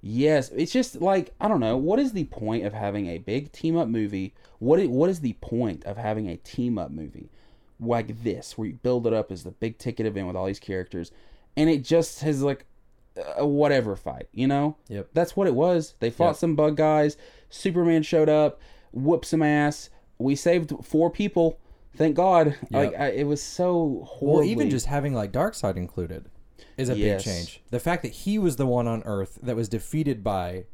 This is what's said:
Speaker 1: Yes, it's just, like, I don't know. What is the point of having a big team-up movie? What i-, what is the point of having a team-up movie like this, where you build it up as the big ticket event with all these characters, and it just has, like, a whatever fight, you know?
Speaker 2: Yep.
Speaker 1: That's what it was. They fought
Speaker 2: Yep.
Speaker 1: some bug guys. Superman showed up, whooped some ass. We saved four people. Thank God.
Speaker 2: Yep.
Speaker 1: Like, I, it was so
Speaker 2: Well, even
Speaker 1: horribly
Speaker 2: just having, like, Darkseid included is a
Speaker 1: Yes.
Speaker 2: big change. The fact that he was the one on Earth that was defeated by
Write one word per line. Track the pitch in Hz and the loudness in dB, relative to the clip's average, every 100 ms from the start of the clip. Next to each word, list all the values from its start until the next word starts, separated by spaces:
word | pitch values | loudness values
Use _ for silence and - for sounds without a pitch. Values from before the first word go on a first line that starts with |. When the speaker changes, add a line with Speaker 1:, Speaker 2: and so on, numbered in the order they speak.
Speaker 1:
Yes, | 95 113 147 151 127 104 | -6 0 4 2 0 -4
it's | 165 | 0
just, | 254 247 135 | 0 -2 0
like, | 170 190 - - | 2 2 0 -4
I | 208 | 0
don't | 196 | 0
know. | 113 123 | 2 0
What | 147 220 | 0 0
is | 277 | 0
the | 208 147 | -2 -6
point | - 107 113 101 | -6 -4 -2 -4
of | |
having | 107 101 101 95 | -4 -4 -4 -4
a | 85 | -6
big | - 117 147 | -4 -6 -6
team-up | - 160 165 135 | -6 -2 0 0
movie? | 113 107 101 95 - - - | 0 -2 -4 -8 -10 -20 -6
What | 117 165 | 2 4
i-, | 185 | 4
what | 123 170 | 2 2
is | 180 | 0
the | 139 | -4
point | - - 113 117 82 - | -6 -6 -2 -2 -4 -10
of | 104 | -8
having | 113 107 107 | -4 -4 -6
a | 85 | -8
team-up | - - 123 110 76 | -12 -6 -4 -2 -6
movie | 73 76 - - - - - _ _ | -10 -12 -14 -20 -20 -20 -20 _ _
like | 117 117 113 113 | -2 -2 -2 -6
this, | 117 95 - - | -4 -4 -8 -8
where | 110 | -8
you | 98 | -4
build | 123 123 117 | 0 0 2
it | |
up | 110 104 | 0 -2
as | 92 | -8
the | 87 | -12
big | - - 113 | -8 -8 -6
ticket | - 113 110 | -8 -4 -4
event | 101 92 | -2 -6
with | 90 | -4
all | 95 | -4
these | 101 | -6
characters, | - 95 90 92 87 - - - _ - | -6 -8 -6 -8 -10 -14 -20 -20 _ 0
and | 156 | 2
it | 151 | 2
just | 127 165 160 - | 4 2 2 -2
has, | 147 143 | -2 0
like, | 139 113 - - _ _ _ - - - | 0 -2 -8 -20 _ _ _ -12 -8 -2
a | 143 | 0
whatever | 143 147 135 110 98 | 4 4 4 2 -4
fight, | - 64 - | -6 -10 -12
you | - 131 | -2 0
know? | 139 147 151 _ | 2 0 -4 _
Speaker 2:
Yep. | 101 95 | -10 -4
Speaker 1:
That's | - 170 - | -2 0 0
what | 190 | 2
it | 127 | 4
was. | 170 175 160 - | 4 2 0 -4
They | 117 | -4
fought | 113 170 | 2 2
Speaker 2:
Yep. | 151 | 2
Speaker 1:
some | 170 151 | 0 4
bug | 151 151 | 2 4
guys. | 156 151 151 151 - - _ | 4 4 2 0 -16 -20 _
Superman | - 202 175 170 165 | -4 -2 2 4 4
showed | 156 165 156 | 4 4 4
up, | 151 151 - - - - | 6 4 0 -20 -20 -14
whooped | 120 139 165 - | -4 2 2 2
some | 160 | 0
ass. | 151 151 147 151 - - _ _ | 4 4 2 -2 -12 -20 _ _
We | 127 143 | -2 0
saved | - 175 156 143 | 2 2 0 -8
four | - 156 165 | -2 2 2
people. | 165 208 - 165 160 - - - - | 2 0 2 2 0 -16 -20 -20 0
Thank | 156 143 | 0 4
God. | 185 175 156 | 4 6 6
Speaker 2:
Yep. | 139 - | 2 -4
Speaker 1:
Like, | 120 139 82 | 0 0 0
I, | 143 | -2
it | 110 143 | 0 -2
was | 147 | -2
so | - - 180 175 160 123 - - | -4 -2 0 2 0 -2 -8 -4
Speaker 2:
Well, | 143 156 | 4 4
even | 156 226 | 4 2
Speaker 1:
horribly | 277 | 2
Speaker 2:
just | 131 - | 0 0
having, | 143 143 | 0 0
like, | 127 101 | -2 -2
Darkseid | 117 190 - 113 92 | 0 -2 -2 -4 -2
included | 90 - 85 80 - - - - - - | -6 -6 -8 -8 -14 -20 -20 -20 -20 -6
is | 127 | -2
a | 117 | 2
Speaker 1:
Yes. | 107 98 | 2 2
Speaker 2:
big | 98 | -2
change. | 90 85 - - | -4 -6 -14 -6
The | 123 | -4
fact | 165 175 | -2 -2
that | - | -4
he | - - 214 | -8 -2 0
was | 180 127 | 0 2
the | 135 | 0
one | 123 117 | 2 0
on | 113 | -4
Earth | - 101 95 - | -4 -6 -6 -8
that | 123 117 | -6 -4
was | 110 | -2
defeated | 110 - 151 147 117 | -4 -4 -2 -2 -2
by | 98 98 90 92 - | -2 -2 -2 -8 -12